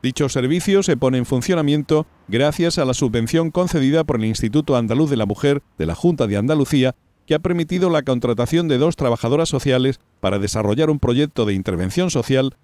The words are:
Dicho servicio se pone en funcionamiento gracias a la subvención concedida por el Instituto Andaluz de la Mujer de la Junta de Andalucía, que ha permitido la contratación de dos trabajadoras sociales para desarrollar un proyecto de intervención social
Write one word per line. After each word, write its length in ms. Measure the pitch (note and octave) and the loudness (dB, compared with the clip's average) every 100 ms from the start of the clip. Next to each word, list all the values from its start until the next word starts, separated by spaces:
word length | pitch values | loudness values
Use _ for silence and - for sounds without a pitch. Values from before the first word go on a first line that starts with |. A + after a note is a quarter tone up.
Dicho 260 | C3 - C#3 | -4 -2 -2
servicio 540 | C3+ B2+ F3 G3+ G3 | 0 0 0 2 2
se 140 | G3 C3 | 2 0
pone 200 | C3 B2+ | 2 0
en 80 | |
funcionamiento 800 | A#2+ C3 A#2+ F3 D3 D3+ C#3+ D3+ D#3+ _ - | 0 -2 0 0 2 0 2 0 0 _ -4
gracias 500 | A#2 D3 D3 E3+ E3+ | 0 0 0 -2 0
a 80 | |
la 80 | C3 | -2
subvención 560 | B2 B2+ A#2 A2+ E3 E3 | 0 0 0 0 0 0
concedida 540 | F3 F3+ D#3+ C3+ D#3 | -2 0 0 2 2
por 140 | D#3 A#2+ | 0 -2
el 80 | |
Instituto 520 | A2 G#2+ A2 D3 D3+ B2+ | -2 -2 0 0 0 0
Andaluz 320 | A2+ A#2+ D#3 | 0 0 0
de 80 | B2+ | 0
la 80 | |
Mujer 380 | G2+ G#2 C#3+ C#3+ _ - | -2 0 0 -2 _ -6
de 80 | D#2+ | -6
la 80 | |
Junta 320 | E2+ F3 D#3+ A2+ | 0 0 2 0
de 100 | G2+ | 0
Andalucía, 560 | A#2 D#3 C3+ D3 B2+ - _ _ | 0 0 2 2 0 -2 _ _
que 80 | _ | _
ha 60 | D#3 | -2
permitido 500 | E3+ F3 D#3+ F3+ F3+ | 0 -2 -2 0 0
la 140 | D#3+ | 0
contratación 640 | C3+ B2 A#2+ A#2 A#2+ E3 E3 | 0 -2 0 -2 0 0 2
de 100 | B2+ | 2
dos 200 | D#3 - | 0 0
trabajadoras 520 | B2+ A#2 A#2 D3 E3 | -2 0 0 0 0
sociales 500 | C3+ C#3+ B2+ C3 C3 _ _ | -2 0 2 0 -2 _ _
para 180 | F#2+ G2+ | -2 -2
desarrollar 540 | G2+ G#2 G#2 A#2 D#3 | -2 -2 0 0 0
un 80 | D3 | 0
proyecto 480 | - B2 D3 - G#2+ | 0 0 0 0 0
de 80 | |
intervención 560 | F#2+ F#2+ F2 F#2 E3+ F3+ | 0 -2 -2 -2 -2 0
social 440 | C#3 A#2 C3 C3+ - | -2 0 0 0 -6